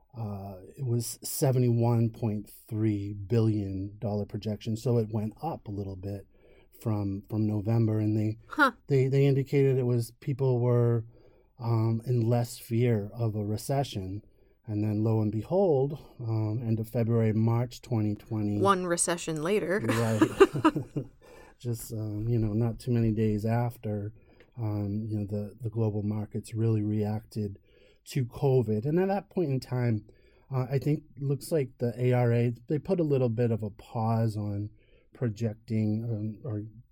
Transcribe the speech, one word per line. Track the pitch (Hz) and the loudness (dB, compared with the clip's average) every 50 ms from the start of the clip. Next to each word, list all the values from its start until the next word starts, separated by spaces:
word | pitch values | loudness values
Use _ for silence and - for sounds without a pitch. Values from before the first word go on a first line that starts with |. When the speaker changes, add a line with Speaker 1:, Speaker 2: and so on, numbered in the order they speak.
| _ _ - | _ _ -12
Speaker 1:
uh, | 120 110 104 101 95 98 101 95 90 - - - | -10 -8 -8 -8 -10 -10 -12 -14 -16 -18 -20 -12
it | 147 135 | -8 -2
was | 120 117 117 110 - - - | -2 0 0 -2 -4 -10 -10
seventy-one | - - - - 156 135 123 131 123 120 117 117 117 120 120 113 117 113 | -10 -8 -2 0 2 2 4 4 4 4 4 4 4 4 4 4 2 2
point | 113 - 123 107 104 104 - - - - - - | 0 -2 -4 -2 -2 -4 -8 -12 -18 -20 -12 -8
three | 110 107 110 107 101 101 101 101 104 | -2 0 2 2 2 0 -2 -6 -8
billion | 101 101 92 117 113 110 110 104 104 98 98 95 95 98 101 101 - | -8 -4 0 2 4 4 4 2 2 -2 -2 -4 -6 -6 -8 -8 -6
dollar | 120 101 104 104 101 | -4 -2 -2 -2 -4
projection. | - - 101 - 107 104 - - 117 110 | -4 -8 -6 -4 -6 -6 -4 -4 -6 -6
So | 110 - 127 120 | -2 0 2 2
it | 117 110 107 | 2 2 0
went | 110 107 107 110 - - 147 | -2 -4 -4 -4 -6 -6 -8
up | 170 131 117 - | -6 -6 -6 -8
a | 113 | -8
little | 101 101 98 95 95 | -8 -6 -6 -8 -8
bit | 92 98 101 101 98 - _ _ - - - - - - _ _ - | -8 -8 -8 -8 -8 -12 _ _ -20 -20 -20 -20 -20 -20 _ _ -6
from, | - 117 107 104 101 98 98 101 - - | -2 -2 0 0 0 -2 -4 -6 -6 -4
from | 113 107 110 | 0 0 2
November, | 104 104 107 95 113 113 117 113 107 110 110 | 2 0 0 0 2 2 4 4 4 2 2
and | 107 107 107 | 2 2 2
they, | 107 107 110 110 - - | 2 0 0 -2 -6 -12
Speaker 2:
Huh. | - - 311 285 262 - _ _ | -8 2 4 4 4 2 _ _
Speaker 1:
they, | - 143 131 127 | 0 2 2 4
they | 135 139 139 139 | 4 4 4 4
indicated | 139 135 139 131 - 147 139 135 135 127 | 4 4 2 0 2 2 4 4 4 4
it | 131 123 | 2 2
was | 120 120 117 113 - - _ | 2 2 0 0 -4 -10 _
people | - 147 131 - 135 131 123 120 | -6 -6 -2 0 0 0 2 2
were, | 123 123 120 120 120 117 117 113 110 - - - - - _ _ _ _ _ - | 2 4 4 4 4 4 2 0 -2 -6 -18 -20 -20 -20 _ _ _ _ _ -8
um, | 117 117 117 113 110 113 113 113 113 | -2 0 2 2 2 2 0 0 -2
in | 127 123 120 110 117 | 0 0 2 2 2
less | 123 120 113 - - | 2 2 0 -2 -8
fear | - - - 117 113 123 120 113 104 101 104 - | -16 -6 -2 0 2 4 4 2 2 -2 -6 -6
of | 120 117 110 101 | -2 -2 -2 0
a | 107 101 | -2 -2
recession. | 104 107 - - - 135 139 139 - - 101 92 92 98 104 - - _ _ - _ _ _ - | -2 -4 -4 -2 -2 -2 -2 -2 -2 -6 -8 -6 -6 -8 -10 -12 -16 _ _ -20 _ _ _ -10
And | 110 104 104 107 | -6 -2 -2 0
then | 107 101 107 107 | 0 0 2 2
lo | 113 110 110 | 2 2 2
and | 107 104 | 2 0
behold, | 107 110 - - 170 190 202 175 143 131 135 147 160 - - - - - | -2 -4 -4 0 2 2 4 4 4 4 2 0 -2 -8 -12 -20 -16 -10
um, | 120 113 113 110 107 107 107 131 113 | -4 -2 0 0 0 0 -2 -2 0
end | 113 113 110 | -2 -2 -2
of | 110 | -2
February, | - - 120 113 113 117 113 113 110 107 | -4 -2 -2 0 2 2 2 2 2 2
March | 110 113 113 117 120 123 120 - - | 2 2 2 2 0 0 -4 -8 -16
twenty | - - 120 110 107 107 104 | -8 -4 -2 0 0 0 -2
twenty. | - - - 113 107 104 104 101 104 | -4 -8 -6 -4 -2 -2 0 0 2
Speaker 2:
One | 190 196 190 180 180 | 4 4 2 2 0
recession | 175 170 170 - 180 170 175 - 170 156 151 151 | -2 0 0 0 -2 -2 -2 -2 -6 -4 -4 -2
later. | 180 214 196 160 175 185 220 226 | 0 0 0 0 0 -2 0 0
Speaker 1:
Right. | - 220 - 113 110 113 107 - - | 0 0 0 2 2 4 2 2 2
<laughs> | - - 392 - - 139 - 302 - 143 - - - 151 - - - - - - - - - - - | 6 6 6 6 6 2 2 2 2 2 -6 -4 -6 -8 -8 -8 -16 -20 -20 -20 -20 -20 -20 -20 -20
Just, | _ - 120 113 - - - 120 | _ -6 -6 -6 -6 -8 -10 -8
um, | 110 107 107 104 104 110 | -6 -6 -4 -4 -4 -2
you | 120 120 | 0 2
know, | 110 110 104 | 2 2 2
not | 104 113 117 117 110 - | 2 0 0 0 -2 -4
too | - 127 | -2 0
many | 120 117 113 110 104 | 2 4 4 2 2
days | 110 110 110 107 104 107 | 2 2 2 2 0 0
after, | 110 117 120 120 117 120 - - 107 104 104 101 107 - - - - - - - _ - | 0 0 0 0 -2 -4 -6 -6 -4 -4 -4 -6 -8 -10 -14 -20 -20 -20 -20 -20 _ -10
um, | 123 113 107 104 104 101 101 101 107 113 | -6 -4 -2 -2 -2 -2 -2 -2 -4 -4
you | 107 107 | -4 -4
know, | 104 101 | -4 -4
the, | 95 104 104 104 101 - - | -2 -4 -4 -6 -6 -10 -8
the | 120 113 | -8 -6
global | 110 117 113 107 101 107 101 | -2 0 0 0 0 -2 -2
markets | 104 107 107 101 - - 107 - - 117 | -2 -2 -4 -6 -6 -8 -10 -8 -6 -4
really | 110 113 113 110 107 104 | 0 2 2 2 2 0
reacted | 107 107 107 104 104 107 107 - - - 110 104 101 101 - _ _ _ _ - _ _ _ _ - | 0 0 0 0 0 -2 -4 -6 -8 -6 -6 -6 -6 -8 -12 _ _ _ _ -20 _ _ _ _ -6
to | - 139 123 | -2 -2 -2
covid. | 117 - - 147 139 131 131 113 107 107 107 117 | -2 -4 0 2 4 4 4 4 2 0 0 0
And | 147 160 180 | 0 2 2
at | 190 | 2
that | 196 196 196 - _ | 2 0 -2 -4 _
point | - 190 170 143 | -2 -2 0 0
in | 131 127 | 0 -2
time, | - - 127 127 120 120 110 107 - - - _ _ _ _ _ _ - 135 | -2 -4 -4 0 0 0 0 -2 -4 -10 -20 _ _ _ _ _ _ -6 -4
uh, | 127 127 127 | -4 -2 0
I | 139 131 | -2 -2
think | - 147 151 156 - - - | 0 0 0 0 -4 -14 -12
looks | - 143 135 143 - - - 175 | -8 -4 -4 -4 -4 -4 -2 0
like | 151 131 123 - | 0 -2 -2 -4
the | - 120 120 - | -4 -4 -4 -2
A | 123 127 127 | 0 2 2
R | 123 123 123 117 117 | 4 4 4 4 4
A, | 120 120 123 120 - - | 4 2 2 0 -4 -4
they | - 156 | -4 -4
put | 143 - 185 190 175 | -2 0 -2 0 0
a | 160 | 2
little | 147 143 131 127 117 | 2 2 2 2 2
bit | 110 120 123 113 | 2 0 0 0
of | 113 107 110 | 0 -2 -4
a | 101 | -8
pause | - - - - - 117 110 113 113 113 113 110 101 | -10 -12 -20 -10 -4 -2 0 0 2 2 2 0 0
on | 107 104 104 101 104 104 107 - - _ _ - - _ _ _ | -2 -4 -4 -4 -4 -6 -8 -10 -18 _ _ -20 -20 _ _ _
projecting, | - 127 113 101 110 120 104 110 113 _ - 113 110 107 107 107 110 117 | -4 -4 -4 -2 -2 -4 -4 -4 -6 _ -2 0 0 2 2 0 0 -2
um, | 120 113 104 107 110 104 - - | -4 -4 -4 -4 -6 -8 -8 -8
or | 117 107 104 107 110 - - - _ | -6 -6 -6 -6 -10 -14 -20 -20 _